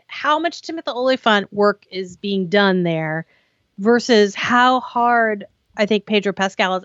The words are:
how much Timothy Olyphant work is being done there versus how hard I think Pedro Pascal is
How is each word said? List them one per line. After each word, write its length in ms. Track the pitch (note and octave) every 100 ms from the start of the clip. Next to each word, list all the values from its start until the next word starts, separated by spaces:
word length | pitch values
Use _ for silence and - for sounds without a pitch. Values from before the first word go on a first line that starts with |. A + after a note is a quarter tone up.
| _
how 320 | - C#4+ D4+
much 220 | D#4+ -
Timothy 280 | - E4 D#4
Olyphant 600 | A#3+ B3+ C4 A#3 G3+ -
work 320 | G3+ G#3 G3+ _
is 240 | F#3+ F#3 F3+
being 320 | G3+ G3 F3+
done 340 | G3+ G3+ F#3
there 420 | F3 D#3+ D#3 D#3+ D#3+ _ _ _ _ -
versus 560 | G3+ A#3+ A3+ A3+ G#3
how 460 | - - B3 B3 B3+
hard 640 | - A#3+ A#3+ A#3+ A3+ G#3 G3+ _ _ -
I 100 | G#3
think 200 | G#3+ -
Pedro 260 | G#3+ G3
Pascal 440 | F#3+ G3 - F#3+
is 80 | F#3